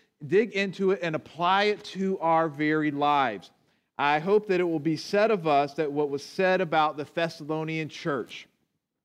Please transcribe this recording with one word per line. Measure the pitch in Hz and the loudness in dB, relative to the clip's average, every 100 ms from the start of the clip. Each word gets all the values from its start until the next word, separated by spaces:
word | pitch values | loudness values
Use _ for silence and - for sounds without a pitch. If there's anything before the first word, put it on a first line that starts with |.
| _ _ 147 | _ _ 0
dig | 185 233 | 2 2
into | 196 196 175 190 | -2 -4 0 0
it | 196 | 0
and | 170 156 | -2 -4
apply | - 156 175 196 | -8 -2 2 2
it | 208 196 - | 2 -2 -8
to | 190 190 190 | -4 -4 -2
our | 165 165 165 | 2 2 2
very | 143 151 156 151 | 0 0 0 0
lives. | 143 147 143 131 101 - _ _ _ _ - | 0 2 2 0 -4 -12 _ _ _ _ -2
I | 143 151 | 0 2
hope | 175 208 208 | 2 2 2
that | 180 | 0
it | 180 | 0
will | 160 | 0
be | 151 156 | 0 -2
said | - 202 220 | 0 2 2
of | 214 160 | 2 2
us | 143 143 156 | 2 2 -2
that | 151 | -2
what | 143 143 | 0 -2
was | 139 | -4
said | - - 185 185 | -6 0 2 2
about | 180 156 156 143 | 2 2 2 0
the | 143 | -6
Thessalonian | - 165 - 147 156 160 160 156 | -2 -2 -4 -6 -4 -4 -4 -6
church, | - 170 135 95 - - _ _ _ _ _ | -6 -4 -4 -4 -12 -18 _ _ _ _ _